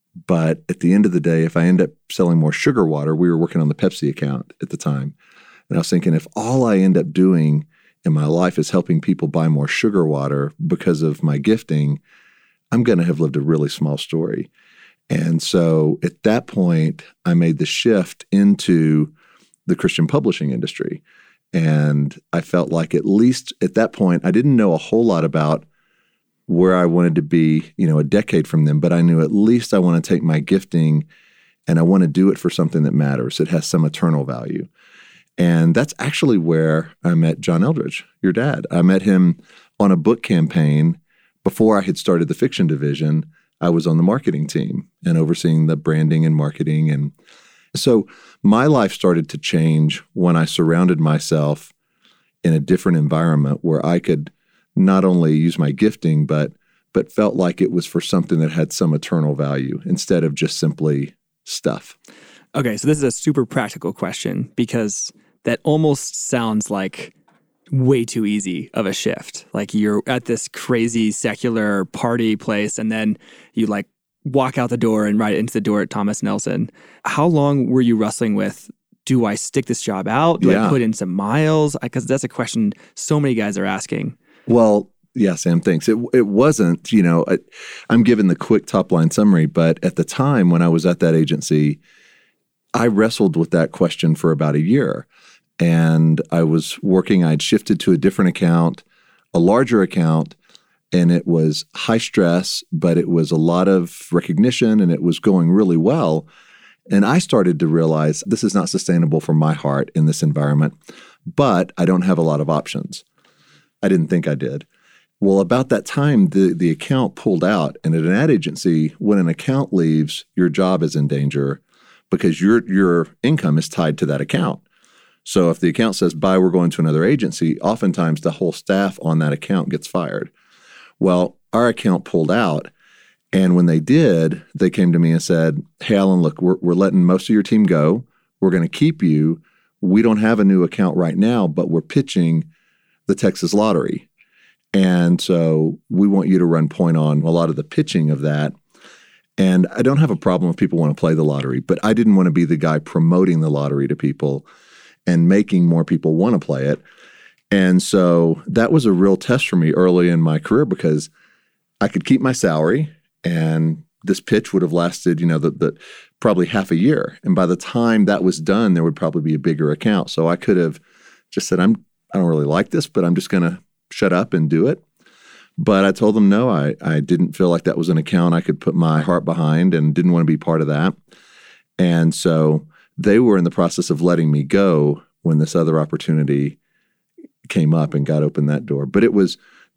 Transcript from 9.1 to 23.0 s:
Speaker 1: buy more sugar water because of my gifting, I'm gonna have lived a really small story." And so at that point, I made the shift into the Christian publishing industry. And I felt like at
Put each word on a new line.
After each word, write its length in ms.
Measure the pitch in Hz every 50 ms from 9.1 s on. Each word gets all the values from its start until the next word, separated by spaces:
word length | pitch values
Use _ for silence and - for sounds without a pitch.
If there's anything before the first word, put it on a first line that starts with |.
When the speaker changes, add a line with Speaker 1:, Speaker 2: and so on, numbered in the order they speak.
| 90 - - 76
Speaker 1:
buy 180 | 73 85 80
more 220 | 80 78 71 71 71
sugar 360 | - - - 110 101 95 82
water 480 | 78 73 69 69 69 71 69 71 73 - - 82
because 340 | 82 180 - - 95 85 76
of 220 | 80 78 73 - -
my 160 | 78 71 71
gifting, 600 | 69 107 110 113 - - 80 76 73 71 71 73 - _ _ _ _ _ _ _ _ _ _ _ _ _ -
I'm 100 | 117 120
gonna 220 | 117 107 87 85
have 160 | 87 85 73
lived 160 | 82 76 67
a 40 | 73
really 280 | 69 76 80 78 73 71
small 280 | - - 78 76 73
story." 540 | 73 - - - 80 82 - - - - - _ _ _ _ _ _ - _ _ _ _ -
And 320 | - - 82 82 82 80
so 600 | - - - 90 85 82 80 78 78 78 76 - -
at 220 | 87 - _ -
that 240 | 107 107 123 - -
point, 560 | - 104 92 87 85 80 78 80 - - - - _ _ _
I 100 | 87 85
made 240 | 85 85 82 80 69
the 80 | 80
shift 600 | - - - - 120 110 98 87 - - - - - -
into 800 | 98 101 101 101 95 - - 90 82 80 78 78 78 76 76 - _ _ _ _ _ _ _ _ _ _ -
the 80 | 90
Christian 320 | - - 92 - - 82 -
publishing 420 | - 147 - 107 87 - 78 71
industry. 540 | 64 58 - 73 - - - - - - - _ _ _ _ _ _ _ _ _ -
And 640 | - 80 78 76 - - 73 73 73 71 71 - - _ _ -
I 80 | 85
felt 300 | 82 - - 87 80 -
like 220 | - 82 82 - -
at 140 | 85